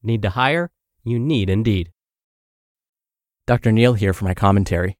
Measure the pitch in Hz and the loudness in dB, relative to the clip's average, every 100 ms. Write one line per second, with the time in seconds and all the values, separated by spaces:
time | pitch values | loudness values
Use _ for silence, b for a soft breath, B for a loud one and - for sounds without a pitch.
0 | 110 117 104 110 131 160 175 _ _ _ | -4 -4 -2 -2 0 0 -4 _ _ _
1 | - 120 127 147 95 95 113 98 85 _ | -6 -4 -2 0 0 0 0 -2 -4 _
2 | _ _ _ _ _ _ _ _ _ _ | _ _ _ _ _ _ _ _ _ _
3 | _ _ _ _ - 120 120 110 120 117 | _ _ _ _ -2 0 2 4 4 2
4 | 101 92 95 92 101 101 95 85 92 92 | 0 -2 -4 0 2 2 0 -2 -4 -6